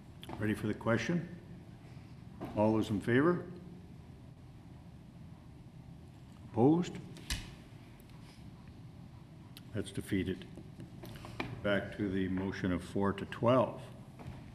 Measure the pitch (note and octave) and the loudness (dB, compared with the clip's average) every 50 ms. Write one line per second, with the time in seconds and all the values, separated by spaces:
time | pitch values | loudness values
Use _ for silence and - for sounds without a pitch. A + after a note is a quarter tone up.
0 | - - - - - - - - G#2+ G#2 G#2 - - G#2+ G#2 - - A#2 A#2 A#2 | -16 -16 -16 -14 -12 -10 -4 0 2 2 2 2 2 0 0 2 4 4 4 6
1 | - - F3 E3+ - - - - - - - - - - - - - - - - | 4 4 2 2 0 -2 -8 -12 -12 -12 -14 -14 -14 -14 -16 -16 -16 -14 -14 -14
2 | - - - - - - - - - - - G#2 G#2+ A2 A2 A2 F#2+ - A2 F#2+ | -14 -16 -16 -16 -16 -14 -12 -10 -8 -2 2 4 6 6 6 6 4 4 2 2
3 | - B2 A#2+ B2+ D3 F3 F3 - - - - - - - - - - - - - | 4 6 8 8 8 8 6 4 2 -4 -8 -10 -12 -12 -14 -14 -14 -14 -14 -14
4 | - - - - - - - - - - - - - - - - - - - - | -14 -14 -16 -16 -16 -16 -16 -16 -16 -16 -16 -16 -16 -16 -16 -16 -16 -16 -16 -16
5 | - - - - - - - - - - - - - - - - - - - - | -16 -16 -16 -14 -14 -14 -14 -16 -16 -16 -16 -16 -16 -16 -16 -16 -14 -14 -14 -14
6 | - - - - - - - - - - - A2+ A#2+ C#3+ D#3+ F3 F3+ - - - | -14 -16 -16 -16 -16 -16 -16 -14 -10 0 6 8 10 10 10 8 4 2 -2 -8
7 | - - - - - - - - - - - - - - - - - - - - | -8 -10 -12 -8 -4 -2 -2 -2 -4 -6 -10 -14 -14 -16 -16 -16 -16 -16 -18 -18
8 | - - - - - - - - - - - - - - - - - - - - | -18 -18 -16 -16 -16 -16 -16 -16 -16 -16 -16 -16 -16 -16 -16 -14 -14 -16 -14 -16
9 | - - - - - - - - - - - - - - - G#2 F#2 - - G2+ | -16 -16 -16 -16 -16 -16 -16 -16 -16 -16 -16 -16 -10 -4 -2 -2 -2 -2 -2 -4
10 | - - G#2 F#2+ F2 F#2 F#2 - - - - - - - - - - - - - | 0 2 4 4 4 4 0 -2 -4 -10 -12 -12 -14 -12 -12 -12 -12 -12 -12 -12
11 | - - - - - - - - - - - - - G2+ G2+ G2 G2 - - - | -12 -12 -10 -10 -10 -8 -6 -4 -4 -4 -4 0 2 4 4 4 2 0 -2 0
12 | G#2 G2 F#2 G2 F#2+ F2+ F#2 F#2 F#2+ G2 F2+ - - F#2+ F2+ E2 E2+ - - G2+ | 0 2 2 2 2 2 2 2 0 0 0 2 2 2 2 2 0 0 2 4
13 | G2 G2 F#2+ - F#2+ - - - A#2+ A#2 B2+ C3 A#2 - - - - - - - | 4 4 4 2 -2 -6 -2 4 6 8 8 8 6 4 2 -4 -10 -12 -12 -14
14 | - - - - - - - - - - | -14 -14 -14 -12 -12 -10 -10 -10 -12 -12